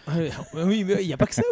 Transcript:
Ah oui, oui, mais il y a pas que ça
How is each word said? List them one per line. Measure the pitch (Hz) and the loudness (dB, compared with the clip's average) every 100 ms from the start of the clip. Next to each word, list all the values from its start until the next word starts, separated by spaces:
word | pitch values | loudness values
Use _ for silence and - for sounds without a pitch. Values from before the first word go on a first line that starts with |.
| - | -6
Ah | 165 | -2
oui, | 156 135 147 151 | -2 -6 -10 -2
oui, | 180 220 190 | 2 2 2
mais | 202 | 0
il | 185 | 0
y | |
a | 135 | 0
pas | - | 0
que | - | 2
ça | 480 | 2